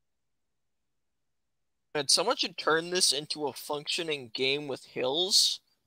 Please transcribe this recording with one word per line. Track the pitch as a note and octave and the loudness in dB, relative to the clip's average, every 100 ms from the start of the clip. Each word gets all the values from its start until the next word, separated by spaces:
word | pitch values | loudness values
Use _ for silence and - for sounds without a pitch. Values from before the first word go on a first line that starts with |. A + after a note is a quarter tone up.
| _ _ _ _ _ _ _ _ _ _ _ _ _ _ _ _ _ _ _ | _ _ _ _ _ _ _ _ _ _ _ _ _ _ _ _ _ _ _
Man, | D3+ C3+ | -4 2
someone | - F#3+ C4+ | 2 2 0
should | A#3 E3+ | -2 -2
turn | - D#3+ E3+ | 2 2 2
this | F3+ - | 0 2
into | C3+ D3+ D3+ D3 | 2 -4 -6 -6
a | |
functioning | - - D3 D3 - E3 C#3+ B2 | -6 -6 -6 -4 -4 -4 -6 -8
game | - C3 C#3+ D3 | -2 0 0 -2
with | B2 | -8
hills, | - - C3 D3+ F#3 - - - _ _ | -8 -2 0 2 4 4 4 0 _ _